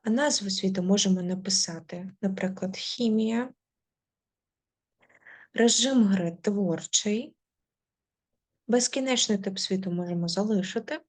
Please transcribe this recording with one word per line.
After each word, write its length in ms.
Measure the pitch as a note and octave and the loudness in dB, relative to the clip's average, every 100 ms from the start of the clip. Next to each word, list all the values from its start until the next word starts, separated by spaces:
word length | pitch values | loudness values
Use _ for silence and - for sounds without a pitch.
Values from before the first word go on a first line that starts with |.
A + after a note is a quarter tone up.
А 80 | A3+ | 0
назву 400 | A3+ D4 - G3+ | 2 2 0 -4
світу 320 | F#3+ F#3+ F#3+ | -2 -2 0
можемо 400 | F3+ G3 F#3+ F#3 | 2 2 4 2
написати, 880 | F3+ F#3 G3 G3 - E3 E3 F3 F#3+ - | 0 -4 -2 -2 -2 -6 -12 -12 -12 -4
наприклад, 560 | G3 F#3+ F#3+ F#3+ F#3 F#3+ | -4 -2 -4 -4 -8 -8
«Хімія», 760 | - - A#3+ G#3+ A3 A3+ B3+ _ _ _ _ _ _ _ _ _ _ _ _ _ _ _ _ _ - - - | -10 -2 2 2 2 -2 -4 _ _ _ _ _ _ _ _ _ _ _ _ _ _ _ _ _ -20 -20 -10
режим 520 | - A#3 A#3 B3 C4 | 2 4 4 4 6
гри 340 | G#3 F#3+ E3+ E3+ | 6 4 0 -2
«Творчий», 960 | - G3+ F#3 D#3+ - - G#3 G#3+ D4+ _ _ _ _ _ _ _ _ _ _ _ _ _ - | -2 0 0 -2 0 -2 0 -2 -4 _ _ _ _ _ _ _ _ _ _ _ _ _ 0
безкінечний 720 | A#3+ A#3+ C#4 C4 B3 - G3+ | 2 2 -2 0 0 2 0
тип 200 | G3 F#3+ | -2 -6
світу 320 | - F#3+ F#3+ | -4 -2 -2
можемо 380 | F3 F3 F3 E3+ | -4 -2 -2 -2
залишити 720 | F#3+ G#3+ G#3 F#3 A#3 A3+ D#4 | -2 0 0 0 -6 -6 -10